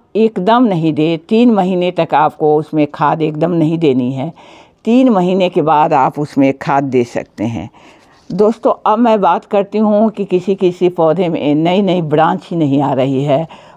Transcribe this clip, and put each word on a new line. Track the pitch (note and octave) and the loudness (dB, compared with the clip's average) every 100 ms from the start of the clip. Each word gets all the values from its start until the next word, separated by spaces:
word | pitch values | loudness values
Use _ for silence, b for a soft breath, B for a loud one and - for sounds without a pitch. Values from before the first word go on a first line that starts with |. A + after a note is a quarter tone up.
| _ G3 | _ 0
एकदम | A3 A3 F3+ A#3 B3 | 0 0 0 2 2
नहीं | F3 D#3+ | 0 -2
दें, | D3 D#3 E3 | 0 -2 -2
तीन | - A3 A#3+ | -2 2 4
महीने | G#3+ F#3 F3+ F3+ | 2 0 0 -2
तक | F3 D#3+ | -2 0
आपको | D3 D3+ - D#3 D3+ | 2 0 0 0 0
उसमें | D#3 D#3 D3 | 0 -2 -2
खाद | - D3 D#3 | 0 -2 0
एकदम | D#3 D#3 E3 | -2 -2 -2
नहीं | E3+ D#3 E3 | 0 0 0
देनी | D#3+ B2+ B2 | 0 0 -2
है। | C3 D3+ - B B B _ - | -6 -8 -12 B B B _ 0
तीन | B3 C4 | 2 4
महीने | G3+ F3+ F#3 F3+ | 2 0 0 0
के | F#3 | 0
बाद | D#3 D3+ D#3+ | 0 2 2
आप | D3+ C3 - | 2 0 -2
उसमें | D3+ - C3+ C3+ | -6 0 0 0
खाद | D3+ C#3 C#3 | -2 -2 0
दे | B2+ A#2+ | -2 -2
सकते | - - - A2+ | -6 -10 -8 -6
हैं। | A2+ G#2+ b b b b b _ | -6 -10 b b b b b _
दोस्तों, | F#3 G#3 A#3 C4 - | 0 0 0 -2 -2
अब | - G#3+ | -2 0
मैं | A#3+ A3 | 2 2
बात | F3+ G3 - | 2 0 -2
करती | G#3 G3 G#3 | -4 -2 -2
हूँ | G#3+ G#3 A3 | 0 2 0
कि | G#3 G3 | -2 -4
किसी | F3+ F3+ F#3+ | -2 -2 0
किसी | F3+ F3 F3 | -2 0 -2
पौधे | F3 D#3+ E3 F3+ | 2 0 2 -2
में | D#3+ C#3+ D3 | -2 -2 0
नई | D#3+ F#3 | 0 0
नई | G3 F3+ | 0 -2
ब्रांच | D#3+ D3+ D#3+ F#3 - | 0 0 0 0 -6
ही | E3+ | -4
नहीं | D3 C#3 | 0 0
आ | C#3 | 0
रही | C3+ C3 C3+ | -2 -2 -2
है, | D3 C#3+ D#3+ B B | 0 -2 -2 B B